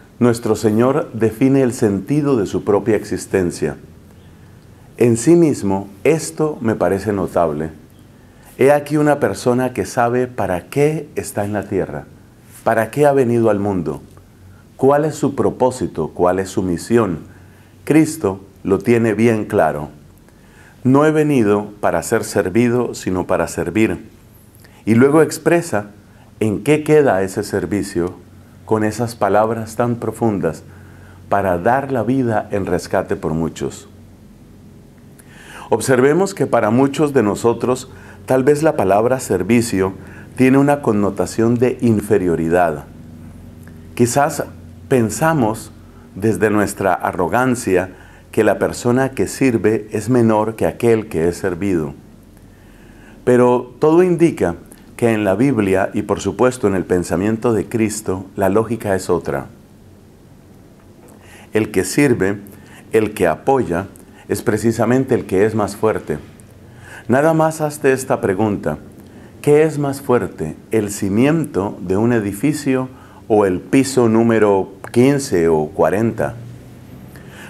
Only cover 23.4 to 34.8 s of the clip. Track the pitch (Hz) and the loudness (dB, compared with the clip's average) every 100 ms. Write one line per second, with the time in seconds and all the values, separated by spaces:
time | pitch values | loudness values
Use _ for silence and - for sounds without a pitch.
23.4 | 80 - 82 85 110 85 - - - - | -2 -4 -4 0 0 -2 -10 -20 -20 -20
24.4 | - - - - - 110 139 156 151 - | -20 -20 -20 -10 0 4 4 4 2 0
25.4 | 160 170 165 104 104 - - - - - | 0 0 0 -6 -6 -18 -20 -20 -20 -4
26.4 | 110 95 - 151 151 151 135 95 95 110 | -2 -2 0 0 4 4 4 2 0 -4
27.4 | 98 101 85 101 87 85 85 87 - - | -4 -4 -2 -4 -4 -4 -4 -6 -20 -20
28.4 | - - - 110 107 110 117 - 101 101 | -20 -20 -2 0 0 -2 -6 -2 0 2
29.4 | 110 113 110 - 120 117 113 - 117 101 | 2 -2 -8 -4 -4 -2 -6 -2 -2 0
30.4 | 80 - - - - - - - - 101 | -4 -6 -16 -20 -20 -20 -20 -20 -4 -2
31.4 | 95 87 95 131 135 131 110 135 120 104 | 0 0 0 0 -2 -4 -2 -2 0 -2
32.4 | - 101 92 87 - 98 82 87 80 80 | -2 -6 -2 -4 -2 -4 -2 -4 -4 -4
33.4 | 80 - 69 - - - - - - - | -4 -6 -10 -10 -20 -20 -20 -20 -20 -20
34.4 | - - - - | -20 -20 -20 -20